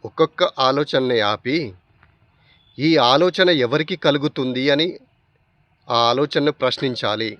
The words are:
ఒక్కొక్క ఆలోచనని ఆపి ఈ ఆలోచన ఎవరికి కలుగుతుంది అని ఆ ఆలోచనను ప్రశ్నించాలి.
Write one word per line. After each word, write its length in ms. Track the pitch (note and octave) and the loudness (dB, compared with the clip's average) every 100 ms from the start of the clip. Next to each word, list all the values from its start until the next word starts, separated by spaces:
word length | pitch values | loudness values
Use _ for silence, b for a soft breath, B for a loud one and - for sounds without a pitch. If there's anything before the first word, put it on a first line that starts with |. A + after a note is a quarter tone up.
| A2+ | -14
ఒక్కొక్క 420 | - D#3+ - F3+ - C3 | -2 -2 0 -2 2 0
ఆలోచనని 500 | C#3 A2+ D3 B2+ A#2+ G#2 | 2 -2 -2 0 0 0
ఆపి 260 | G#2+ B2 D#3 B2 F2+ _ _ _ _ _ _ b b _ - | -2 -4 -6 -6 -14 _ _ _ _ _ _ b b _ -4
ఈ 120 | D3+ D#3 A#2+ | 0 4 4
ఆలోచన 360 | C#3 F3+ E3+ F3+ D#3+ | 4 2 2 2 2
ఎవరికి 320 | A#2+ D3 D#3 F3+ | 0 -2 -4 -2
కలుగుతుంది 600 | D#3+ D3 D3 C#3+ B2+ B2 C#3 | 0 0 -2 -4 -4 -2 0
అని 120 | C#3+ E3+ - _ _ _ _ _ _ _ _ - | 0 -2 -6 _ _ _ _ _ _ _ _ -2
ఆ 100 | A#2 A#2 | 2 2
ఆలోచనను 440 | B2 C#3+ D#3+ C#3+ C#3+ | 2 0 0 -2 0
ప్రశ్నించాలి. 720 | B2+ - C#3 A#2+ A2 G#2+ A2+ | -4 -2 -6 -4 -4 -4 -6